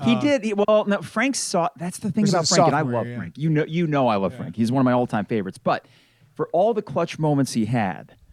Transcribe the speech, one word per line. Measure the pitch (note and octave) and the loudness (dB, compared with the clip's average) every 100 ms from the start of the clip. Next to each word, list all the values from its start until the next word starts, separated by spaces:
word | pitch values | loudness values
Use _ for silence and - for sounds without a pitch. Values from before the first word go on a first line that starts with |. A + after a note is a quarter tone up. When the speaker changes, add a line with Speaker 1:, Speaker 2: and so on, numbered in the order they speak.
Speaker 1:
He | A#3 | 0
Speaker 2:
Uh, | A3+ | 2
Speaker 1:
did. | D4 C#4 | 2 0
He, | G#3+ | 0
well, | G3+ G#3 G#3+ G3+ | 0 4 4 2
no, | G3+ | -2
Frank | E3+ A3 C4 B3 | -2 -2 -2 -2
saw, | - F#3 E3 - | -2 0 -2 -4
that's | F3 - | -10 -6
the | G#3+ | -4
thing | - | 0
Speaker 2:
This | G#3 | 2
Speaker 1:
about | F3+ | 2
Speaker 2:
is | D#3 | 2
Speaker 1:
Frank, | - E3 | 4 4
and | C#3+ | 2
I | |
Speaker 2:
sophomore | C#3 A#2+ | 0 -2
Speaker 1:
love | A#2+ | -4
Speaker 2:
year. | A#2+ | -8
Speaker 1:
Frank. | E2+ B2+ | -10 -4
You | D#3+ | 0
know, | D3+ D3+ | 0 0
you | D#3+ E3 | -2 0
know | C#3+ B2 | 2 2
I | G#2 | 2
love | F#2+ | 0
Speaker 2:
Yeah. | - | -4
Speaker 1:
Frank. | C3 F2 | -8 -2
He's | A2+ | 0
one | C3+ | 2
of | |
my | B2+ | 2
all-time | B2 B2 A2 | 2 0 -2
favorites. | G2 A2+ F#2+ - | -2 -4 -4 -6
But | F3+ C3+ - _ _ _ _ | -2 -4 -6 _ _ _ _
for | - - | -8 -2
all | E3 G#3+ | 0 2
the | G#3+ | 0
clutch | - D3 E3+ - | -4 -4 -4 -2
moments | D#3 C#3+ C3 | 0 2 0
he | A#2+ | 0
had, | G#2+ A#2+ G2 - - - - | 0 0 -2 -4 -14 -20 -20